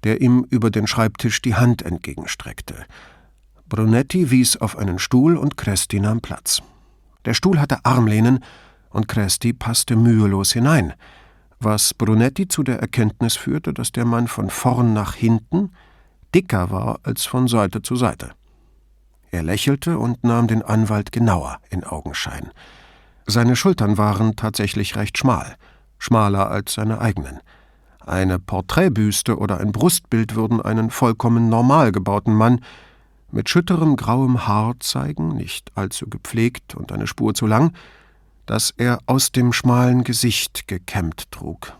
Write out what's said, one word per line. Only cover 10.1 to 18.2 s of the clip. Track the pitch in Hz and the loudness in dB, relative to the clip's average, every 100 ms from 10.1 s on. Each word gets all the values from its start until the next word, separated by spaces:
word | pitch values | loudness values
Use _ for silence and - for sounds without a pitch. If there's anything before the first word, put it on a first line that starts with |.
| 113 104 98 98 | 6 4 2 0
hinein, | 120 127 160 82 - - - - _ _ _ | 0 4 4 2 -6 -20 -20 -20 _ _ _
was | 110 107 - | -2 0 0
Brunetti | - 113 110 120 135 190 | 0 2 4 4 0 -4
zu | - | -2
der | 131 120 | -2 -2
Erkenntnis | 113 - 107 - 117 - | -4 0 0 0 -2 -2
führte, | - 135 - | -4 -4 -4
dass | - 117 | -6 -6
der | - | -2
Mann | 117 117 120 | 0 0 -2
von | - 101 | -4 -6
vorn | - - 123 120 | -2 0 2 2
nach | 107 98 | 2 -2
hinten | - 113 113 - 170 196 - _ _ _ _ _ | -2 2 2 0 -2 -2 -6 _ _ _ _ _
dicker | 185 190 104 90 | 0 0 -2 0
war | 95 113 113 | -2 -4 -6
als | - 113 | -6 -6
von | - 127 127 | -4 -2 0
Seite | 117 101 110 | 2 0 -2
zu | - | -6
Seite. | 123 120 67 | -2 -2 -2